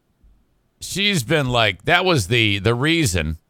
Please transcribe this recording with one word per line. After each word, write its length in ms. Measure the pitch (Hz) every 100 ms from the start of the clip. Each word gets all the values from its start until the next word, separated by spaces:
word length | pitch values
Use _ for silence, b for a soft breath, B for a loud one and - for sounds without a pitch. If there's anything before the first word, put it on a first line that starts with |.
| _ _ _ _ _ _ _ _
she's 400 | - 175 202 190
been 260 | 107 160 131
like, 340 | 120 110 87
that 220 | - 175 185
was 220 | 160 87
the, 300 | 120 110 101
the 160 | 101
reason 600 | 120 147 165 135 87 76 80